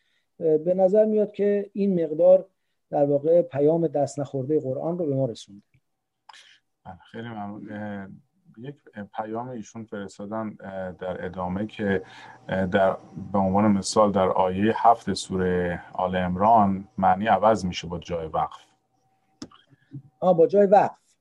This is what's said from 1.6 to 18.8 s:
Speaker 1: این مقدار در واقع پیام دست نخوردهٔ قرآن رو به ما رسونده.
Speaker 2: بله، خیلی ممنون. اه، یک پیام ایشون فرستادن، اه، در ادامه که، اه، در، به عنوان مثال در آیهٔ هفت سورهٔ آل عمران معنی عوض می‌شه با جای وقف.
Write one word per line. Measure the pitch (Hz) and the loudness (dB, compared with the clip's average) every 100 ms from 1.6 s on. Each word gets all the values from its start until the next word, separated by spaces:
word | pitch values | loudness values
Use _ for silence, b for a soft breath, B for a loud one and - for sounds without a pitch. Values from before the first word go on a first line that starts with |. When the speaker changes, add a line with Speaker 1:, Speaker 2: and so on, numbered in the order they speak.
| 202 | -4
Speaker 1:
این | 208 202 180 | -4 0 0
مقدار | 160 156 180 185 - _ _ _ _ | -2 2 6 6 4 _ _ _ _
در | 156 | 0
واقع | 143 143 147 175 | 2 2 4 2
پیام | 170 139 147 170 160 | 2 2 2 2 0
دست | 143 135 - | -2 -4 -4
نخوردهٔ | 131 139 127 151 | -6 -6 -2 -2
قرآن | 131 131 160 175 | -2 -4 -4 -4
رو | 156 | -2
به | |
ما | 135 127 | -2 -2
رسونده. | 110 - 101 _ _ _ _ _ _ - B B B _ _ 101 | -4 -16 -20 _ _ _ _ _ _ -20 B B B _ _ -20
Speaker 2:
بله، | 87 _ | -20 _
خیلی | 113 117 | -16 -14
ممنون. | 110 101 104 110 | -12 -12 -12 -14
اه، | 104 104 101 98 - _ _ _ 110 | -12 -10 -10 -12 -18 _ _ _ -18
یک | 135 143 _ 104 101 - | -18 -18 _ -18 -14 -12
پیام | 110 113 123 | -10 -10 -10
ایشون | 123 101 117 | -12 -14 -16
فرستادن، | 110 104 98 - 104 110 110 - | -14 -12 -12 -14 -10 -8 -8 -10
اه، | 98 95 92 | -14 -10 -10
در | 85 92 87 | -10 -10 -8
ادامه | 90 92 90 92 107 | -10 -8 -6 -6 -6
که، | - 101 95 B B B B - | -6 -2 -2 B B B B -8
اه، | 95 92 | -4 -2
در، | 98 95 - - - 95 | 2 2 0 -10 -16 -6
به | 101 | -2
عنوان | 95 98 107 | 0 2 2
مثال | 98 92 110 107 | 2 0 2 2
در | 98 95 | 2 0
آیهٔ | - 92 92 107 110 | 2 0 0 0 2
هفت | 117 117 - | 4 4 0
سورهٔ | 92 - 95 92 90 90 85 - | -6 -4 -2 0 0 -2 -6 -8
آل | - 92 92 | -4 -2 -2
عمران | 90 90 107 117 101 95 98 - | -2 0 4 6 4 0 -8 -2
معنی | 92 92 110 | 0 2 2
عوض | 95 107 104 | 2 4 2
می‌شه | 90 85 85 | -2 -8 -10
با | 87 | -12
جای | - 85 80 | -8 -8 -6
وقف. | 80 76 - _ _ | -4 -4 -8 _ _